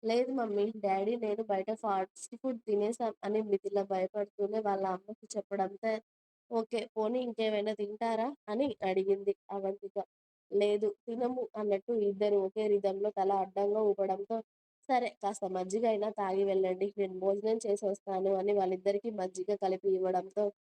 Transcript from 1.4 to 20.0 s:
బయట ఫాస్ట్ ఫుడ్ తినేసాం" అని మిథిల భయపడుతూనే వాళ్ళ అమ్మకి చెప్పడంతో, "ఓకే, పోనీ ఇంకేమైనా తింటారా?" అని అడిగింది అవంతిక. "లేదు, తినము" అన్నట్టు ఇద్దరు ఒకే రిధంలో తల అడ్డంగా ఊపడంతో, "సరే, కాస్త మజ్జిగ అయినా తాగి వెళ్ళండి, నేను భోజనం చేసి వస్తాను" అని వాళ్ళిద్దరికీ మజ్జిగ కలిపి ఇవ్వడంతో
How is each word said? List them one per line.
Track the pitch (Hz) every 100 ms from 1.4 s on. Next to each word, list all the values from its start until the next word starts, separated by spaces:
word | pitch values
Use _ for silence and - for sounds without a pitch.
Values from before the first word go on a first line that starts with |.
| 220
బయట | 196 190 220
ఫాస్ట్ | 220 190 190 - - 240
ఫుడ్ | 262 233
తినేసాం" | - 202 208 233 233 -
అని | 196 214
మిథిల | 214 196 196 202 196
భయపడుతూనే | 190 185 214 208 - 202 220
వాళ్ళ | 214 196 190
అమ్మకి | 185 196 220 -
చెప్పడంతో, | 214 - 196 190 196 226 220 _ _ _ _ _
"ఓకే, | 233 226 233 226
పోనీ | 220 214 247
ఇంకేమైనా | 247 220 220 214 208 214
తింటారా?" | 202 214 226 226 233 285 -
అని | 214 285 214
అడిగింది | 190 190 190 196 202 196 _
అవంతిక. | 196 196 202 196 - 180 _ _ _ _
"లేదు, | 202 208 208 208 -
తినము" | - 233 247 254 226 220
అన్నట్టు | 214 196 - 233
ఇద్దరు | 202 196 208 202
ఒకే | 190 220 214
రిధంలో | 202 196 190 208
తల | 208 190 196
అడ్డంగా | 185 190 202 214 214
ఊపడంతో, | 202 196 190 202 226 - _ _ _ -
"సరే, | 254 240 -
కాస్త | 202 214 190
మజ్జిగ | 185 185 208 233
అయినా | 214 214
తాగి | 214 196 190 196
వెళ్ళండి, | 190 185 185 202
నేను | 208 196 185
భోజనం | 190 202 214 226
చేసి | 220 202 208
వస్తాను" | 202 - 190 190 196
అని | 196
వాళ్ళిద్దరికీ | 202 185 185 190 202 233
మజ్జిగ | 214 185 190 185 202
కలిపి | 190 190 202
ఇవ్వడంతో | 190